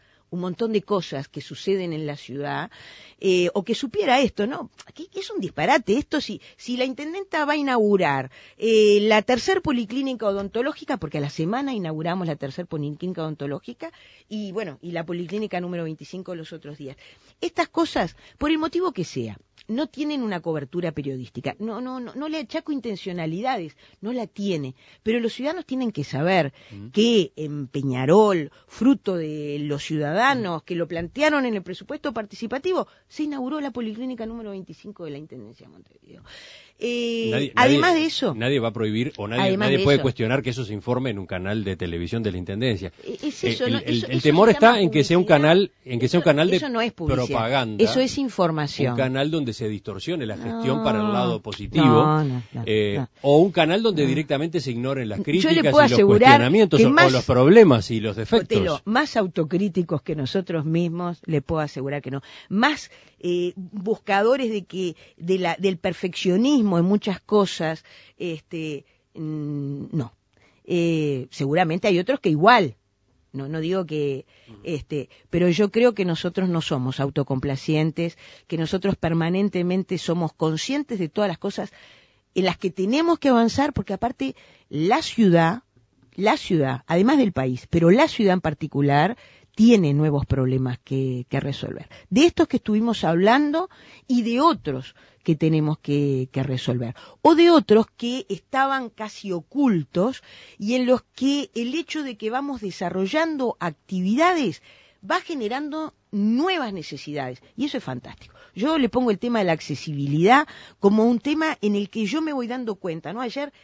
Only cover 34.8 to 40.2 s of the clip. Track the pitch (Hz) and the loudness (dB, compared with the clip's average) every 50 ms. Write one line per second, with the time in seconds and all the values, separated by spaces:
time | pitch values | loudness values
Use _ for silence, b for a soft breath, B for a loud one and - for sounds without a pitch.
34.8 | - 208 202 - 175 156 143 139 156 156 - 127 104 107 113 _ - 76 76 - | -18 -20 -16 -14 -14 -12 -12 -14 -14 -16 -18 -18 -18 -20 -20 _ -20 -20 -20 -20
35.8 | - _ _ _ _ - - - - B B B B B B B B B B - | -20 _ _ _ _ -20 -20 -20 -20 B B B B B B B B B B -8
36.8 | - 240 240 240 240 233 233 233 226 226 220 - 285 - - - 247 269 285 285 | -6 -6 -4 -4 -4 -4 -2 -2 -2 -2 0 -2 -2 0 2 4 6 6 6 4
37.8 | 330 359 349 320 311 320 - - 277 208 139 110 117 127 143 131 113 117 104 113 | 4 4 4 2 2 0 -2 -2 -2 -2 -2 -2 0 0 0 0 0 -2 -2 -2
38.8 | 110 107 107 110 123 143 - - 107 104 113 127 196 190 190 196 - - 139 - | -2 -2 0 -2 -2 -4 -6 -8 -8 -4 -2 0 0 2 2 2 2 2 2 4
39.8 | - 143 143 131 143 131 117 - | 4 4 4 4 2 0 -2 0